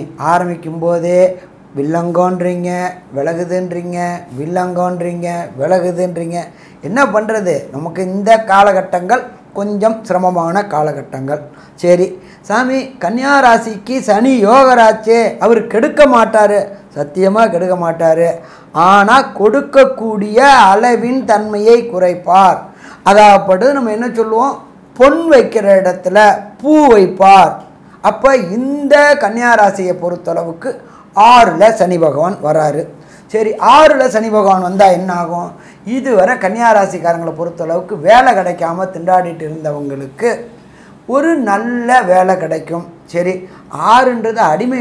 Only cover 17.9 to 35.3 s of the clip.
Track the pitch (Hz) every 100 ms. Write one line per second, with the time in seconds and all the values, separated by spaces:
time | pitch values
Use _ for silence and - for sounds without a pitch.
17.9 | 165 165 160 170 160 - - - 151 175
18.9 | 202 202 247 262 - 202 262 277 277 262
19.9 | - 226 214 208 214 277 262 196 202 247
20.9 | 233 240 262 208 208 214 208 214 233 160
21.9 | 175 180 175 175 185 185 151 - - -
22.9 | - - 202 214 196 170 185 247 277 233
23.9 | 214 240 226 220 220 277 311 - - _
24.9 | - 262 320 330 277 - 226 202 190 185
25.9 | 180 185 202 214 185 - - 269 311 285
26.9 | 220 180 - 190 196 165 - - - -
27.9 | - 202 214 262 269 175 214 269 285 277
28.9 | 294 294 285 208 226 240 226 202 196 185
29.9 | 156 170 175 - 170 170 165 269 - -
30.9 | - - 196 220 247 226 165 214 220 180
31.9 | 175 160 139 170 202 147 151 151 143 -
32.9 | - - - _ 220 220 - 202 277 311
33.9 | 277 254 208 220 214 196 190 180 190 196
34.9 | 180 185 175 170